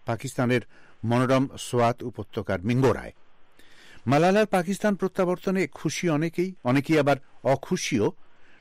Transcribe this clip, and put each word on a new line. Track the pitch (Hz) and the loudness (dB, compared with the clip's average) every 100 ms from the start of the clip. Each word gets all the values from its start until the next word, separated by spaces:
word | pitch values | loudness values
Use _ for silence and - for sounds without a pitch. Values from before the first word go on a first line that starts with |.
| - | -8
পাকিস্তানের | 113 131 - 123 123 - - - - | -6 -6 -2 0 0 -2 -20 -20 -8
মনোরম | 113 123 127 131 135 - | 0 2 4 2 2 -6
সোয়াত | - 123 117 - | -4 2 2 0
উপত্যকার | 123 - 107 113 98 95 | -8 -10 -8 -8 -4 -2
মিঙ্গোরায়। | 101 123 131 98 57 - - - - - - - - - 110 | 0 2 4 2 -4 -16 -20 -20 -20 -20 -20 -20 -20 -8 0
মালালার | 143 175 208 214 | 2 4 4 2
পাকিস্তান | 185 175 190 214 | 0 -2 -2 0
প্রত্যাবর্তনে | 196 190 - 180 180 202 190 175 | 0 -2 0 -2 0 -2 -2 -2
খুশি | - 160 - 175 | -4 -6 -2 -2
অনেকেই, | 147 170 - 185 185 | 0 -2 -2 -4 -4
অনেকেই | 123 139 135 156 | 0 0 2 2
আবার | 139 135 - - | 4 0 -4 -4
অখুশিও। | 123 135 - 185 - 113 120 - - - - - | 0 0 0 -4 -2 0 0 -2 -20 -20 -20 -10